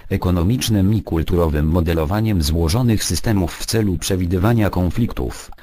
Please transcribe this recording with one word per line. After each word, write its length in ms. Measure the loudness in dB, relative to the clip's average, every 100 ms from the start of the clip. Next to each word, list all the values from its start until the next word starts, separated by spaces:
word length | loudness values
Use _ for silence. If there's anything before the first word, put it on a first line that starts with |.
| -4
ekonomicznym 840 | -2 0 2 2 0 0 2 2
i 80 | 2
kulturowym 680 | 0 -2 0 2 2 2 2
modelowaniem 720 | 2 2 0 0 0 0 0
złożonych 640 | 0 0 0 2 2 0
systemów 540 | 0 -2 0 0 0 -4
w 80 | -4
celu 320 | -2 0 -2
przewidywania 720 | -2 -2 0 2 2 2 2
konfliktów, 800 | 0 0 0 -2 -2 -6 -8 -14 -14